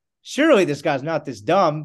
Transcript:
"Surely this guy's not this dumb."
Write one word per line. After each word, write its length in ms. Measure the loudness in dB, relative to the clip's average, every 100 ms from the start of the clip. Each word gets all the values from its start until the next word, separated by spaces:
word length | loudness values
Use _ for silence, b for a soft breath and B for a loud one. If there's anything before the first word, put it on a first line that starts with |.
| _ _
"Surely 420 | -10 0 4 4 2
this 160 | -2
guy's 220 | -4 -4
not 220 | -2 -6 -6
this 160 | -8
dumb." 420 | -2 2 2 -2